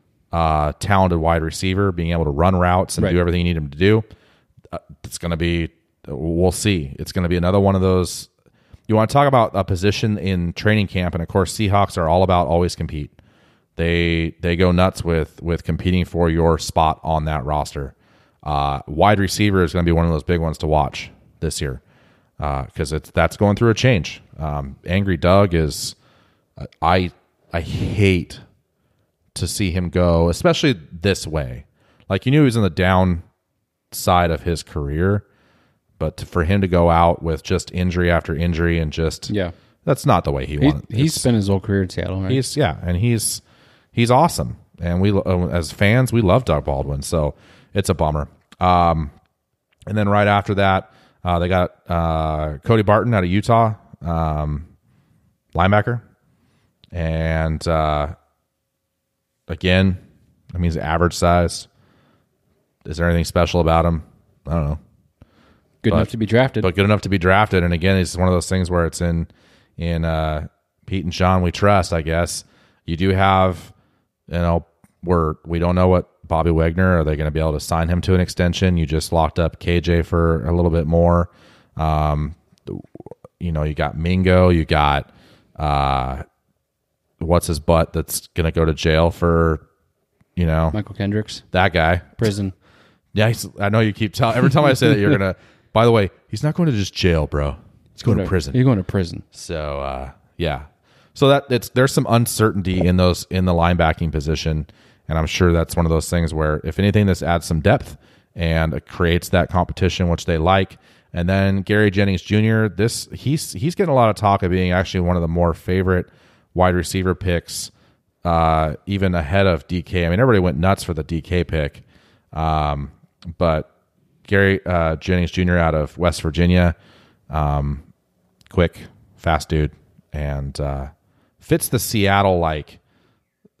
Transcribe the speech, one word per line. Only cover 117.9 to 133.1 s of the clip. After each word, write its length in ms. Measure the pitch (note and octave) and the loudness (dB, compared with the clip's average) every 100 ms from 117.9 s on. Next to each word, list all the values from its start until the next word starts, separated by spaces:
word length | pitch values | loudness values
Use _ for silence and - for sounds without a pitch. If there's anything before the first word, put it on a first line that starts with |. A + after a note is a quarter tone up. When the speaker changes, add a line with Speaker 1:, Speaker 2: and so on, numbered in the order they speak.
| _ _ _ | _ _ _
Speaker 1:
uh, 500 | F2 E2 D#2+ D#2+ D#2 - - | -2 2 2 2 0 -4 -6
even 300 | G2+ F#2+ F2 | -2 0 -2
ahead 300 | C#2+ G2 G2 | 0 2 2
of 180 | E2 - | 0 -2
D 160 | F#2 | -6
K. 240 | - F2+ E2+ | -4 -2 0
I 40 | |
mean, 100 | F2+ | 2
everybody 180 | C3 G#2 | 4 4
went 180 | F2+ C#2+ | 2 2
nuts 260 | F2+ G2 | 0 0
for 100 | - | -2
the 80 | D#2+ | -6
D 180 | D2 E2 | -4 -6
K 220 | - F2+ | -2 -2
pick, 400 | E2 D#2+ D2 - - _ _ _ _ | -2 -2 -4 -8 -20 _ _ _ _
um, 600 | - D#2+ D#2 D2 C#2+ C#2+ - _ _ F2+ - | -4 -2 0 -2 -4 -8 -14 _ _ -12 -2
but 400 | E2+ D#2 - _ _ _ _ _ - | 0 0 -4 _ _ _ _ _ -2
Gary, 340 | G2 G2 F#2+ | 2 4 2
uh, 320 | - F2 D#2+ D#2+ | 0 0 0 -2
Jennings 360 | - F2+ E2+ | -2 0 0
Junior 260 | - F2+ F2 | 0 0 2
out 160 | E2 | 2
of 240 | D#2 D2 - | 0 -2 -2
West 240 | E2+ - | -2 -2
Virginia, 540 | D#2+ D#2 F2 F2+ F2 - _ _ _ _ - | -4 0 2 4 2 0 _ _ _ _ -8
um, 540 | D2+ D2 D2 C#2+ C#2+ - _ _ _ _ _ _ | -4 -2 -2 -4 -6 -12 _ _ _ _ _ _
quick, 300 | - E2+ - - _ _ _ | 0 0 -2 -20 _ _ _
fast 320 | - D#2 - | -2 -2 -2
dude, 240 | D#2 D2+ - _ _ _ | -2 -2 -6 _ _ _
and, 460 | D2+ D2 C#2+ C#2 C#2 | -10 -8 -8 -8 -8
uh, 280 | C#2+ C#2 C2+ - _ _ _ _ | -6 -8 -10 -18 _ _ _ _
fits 280 | - E3 - | -4 -4 -2
the 100 | A#2 | -4
Seattle, 580 | - A2 G2 G2 G2 F2+ | -2 0 2 2 2 2
like, 400 | D#2+ D#2 - - _ _ _ | 0 -4 -10 -20 _ _ _